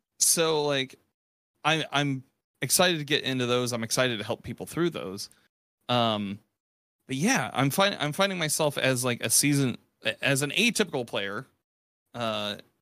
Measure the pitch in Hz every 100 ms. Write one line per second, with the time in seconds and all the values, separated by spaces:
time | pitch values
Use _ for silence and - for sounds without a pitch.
0 | _ - - - 160 156 147 139 131 -
1 | _ _ _ _ _ _ 151 160 - 139
2 | 143 135 - _ _ _ 135 - 180 165
3 | 143 147 - 131 123 123 123 117 113 -
4 | 127 113 107 120 - 117 92 - 170 156
5 | 95 98 - _ _ _ _ _ - 123
6 | 117 107 101 101 _ _ _ _ _ _
7 | - 131 185 262 113 - 139 135 196 -
8 | 147 147 196 185 156 - 151 - 131 127
9 | 127 117 117 - 143 143 135 - _ _
10 | - - 135 135 143 - 233 - 202 160
11 | 117 120 98 104 131 _ _ _ _ _
12 | _ 120 113 107 104 101 - _